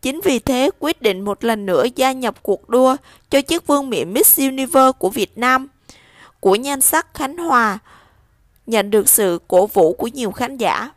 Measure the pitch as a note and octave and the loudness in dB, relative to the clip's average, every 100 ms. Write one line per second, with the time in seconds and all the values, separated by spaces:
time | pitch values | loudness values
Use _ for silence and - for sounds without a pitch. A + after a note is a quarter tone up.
0 | C4 D4+ G4 B3 - B3+ C#4 - D4 E4 | -6 -4 -2 -2 0 0 0 -2 -6 -2
1 | A3 F#3+ G3+ G3 A#3 A3 G3+ E3+ A3+ B3 | -2 -2 -6 -4 -4 -4 0 0 0 0
2 | C4 C4 A#3+ - - F#3+ _ A#3+ C4 C4+ | -2 0 -6 -6 -4 -4 _ 2 4 2
3 | _ _ _ C4+ C#4 E4+ - C#4+ C#4 G3 | _ _ _ 0 0 -4 0 0 0 -4
4 | D3+ A3 G#4+ - C4+ C4 C4 C4+ C4 C4 | -2 0 2 2 0 -2 0 4 4 2
5 | F#3 A3 G3 - B3 C4 C4+ _ _ - | -4 -4 -6 -4 0 0 -2 _ _ -20
6 | _ _ - _ G3 G3+ C4+ C#4 B3+ D#4 | _ _ -20 _ 0 0 0 -2 0 0
7 | E4 - C#4 E4+ E4+ B3+ A3 G3+ _ - | -4 -8 -8 -6 0 2 2 -4 _ -20
8 | _ _ _ _ _ _ - A3 G3+ G#3+ | _ _ _ _ _ _ -4 -2 2 2
9 | - - G3 E3+ _ F3+ G3+ G#3 E3 F3+ | 2 2 2 -2 _ 2 2 2 2 2
10 | A#3+ C4 A3+ - A#3+ C4+ G3+ - B3 | -6 -6 -8 -6 -8 -4 -2 -2 -6